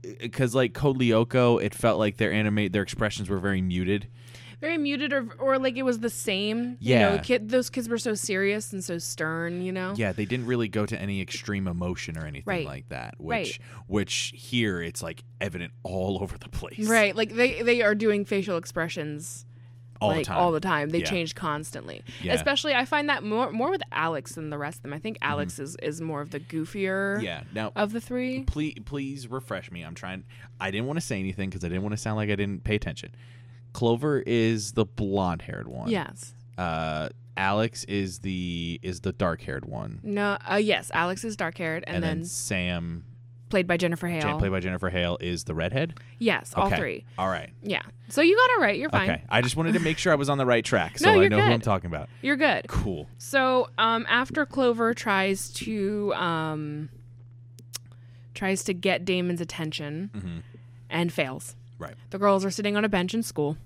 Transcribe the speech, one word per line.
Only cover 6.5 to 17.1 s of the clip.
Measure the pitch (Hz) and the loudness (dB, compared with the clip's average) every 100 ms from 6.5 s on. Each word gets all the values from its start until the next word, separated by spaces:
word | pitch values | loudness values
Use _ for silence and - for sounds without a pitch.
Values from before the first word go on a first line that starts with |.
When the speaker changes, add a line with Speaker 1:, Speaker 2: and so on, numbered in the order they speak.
| 226 240 247 | -2 -4 -4
Speaker 1:
Yeah. | 117 240 - | 4 6 8
Speaker 2:
You | 82 | 4
know, | |
kid, | 76 247 214 | 2 0 4
those | 254 247 | 2 2
kids | 262 226 | -4 -2
were | 233 | -2
so | 240 | 0
serious | 208 - 190 196 208 - | -2 0 2 2 0 -4
and | 196 | -8
so | 180 170 | -4 -6
stern, | - - 160 165 170 175 | -6 -4 -2 -2 -2 -4
you | 185 | -4
know? | 185 185 147 | -4 -4 0
Speaker 1:
Yeah, | 104 | 0
they | 90 104 | 0 -2
didn't | 123 120 | -2 0
really | 123 113 | 0 2
go | 107 | 0
to | 104 110 | -2 -2
any | 101 98 | -2 -2
extreme | 92 - - 101 95 | -4 -6 -4 -2 -2
emotion | 87 90 90 - 80 | -2 -2 -4 -6 -8
or | 78 | -8
anything | 71 | -8
Speaker 2:
Right. | - 180 135 | -4 -4 -4
Speaker 1:
like | 67 120 | -10 -10
that, | 65 57 - | -10 -10 -10
Speaker 2:
Right. | - 226 160 | -4 -4 -4
Speaker 1:
which, | - - - - | -8 -14 -18 -4
which | 101 95 - - - | -2 0 -2 -4 -8
here | - 120 110 90 | -2 2 2 0
it's, | 85 - | -4 -6
like, | 82 82 - - | -8 -10 -16 -6
evident | 98 87 85 - | -6 -4 -8 -10
all | 92 92 92 92 | -6 -2 0 -2
over | 95 - | -4 -8
the | - | -8
place. | - - - 214 | -8 -8 -4 2
Speaker 2:
Right. | 226 208 | 4 4